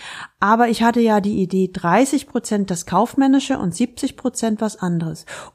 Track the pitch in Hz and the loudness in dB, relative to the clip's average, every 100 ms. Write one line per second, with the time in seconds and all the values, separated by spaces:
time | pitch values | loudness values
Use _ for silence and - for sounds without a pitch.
0 | - - - - 196 226 233 220 226 233 | -18 -16 -14 -2 2 4 4 2 2 4
1 | 226 208 196 214 180 190 185 185 175 190 | 4 2 2 0 0 0 -2 -2 2 4
2 | 269 294 - 240 - 208 190 175 - 180 | 4 0 -4 -8 -4 -2 -2 -6 -2 0
3 | 240 - 269 269 269 269 175 170 247 - | 0 2 4 4 2 -2 -4 -2 -4 -4
4 | 269 - 254 - 226 214 214 - 180 170 | -8 -6 -6 -4 -4 -2 -4 -4 -4 -2
5 | 165 160 - - - | -4 -8 -14 -18 -8